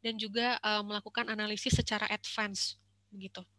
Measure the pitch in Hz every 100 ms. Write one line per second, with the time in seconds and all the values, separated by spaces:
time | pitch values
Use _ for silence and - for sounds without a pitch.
0 | 226 220 214 220 240 240 214 214 208 208
1 | 214 - 226 214 214 214 269 - - 214
2 | 214 214 - - 208 190 - - _ _
3 | _ 202 190 - 185